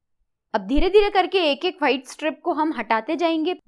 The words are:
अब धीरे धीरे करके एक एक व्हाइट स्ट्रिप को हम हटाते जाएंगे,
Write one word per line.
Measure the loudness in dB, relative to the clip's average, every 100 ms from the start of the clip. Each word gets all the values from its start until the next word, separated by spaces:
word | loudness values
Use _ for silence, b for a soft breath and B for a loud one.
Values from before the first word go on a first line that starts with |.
| _ _ _ _ _
अब | -8 -2
धीरे | 2 4
धीरे | 4 4
करके | 2 0 2
एक | 0 0
एक | -4 -2
व्हाइट | -2 -2 -4
स्ट्रिप | -6 -6 -6
को | -6
हम | -2 -2 -4
हटाते | -2 -2 -2 -2
जाएंगे, | 0 0 -2 -6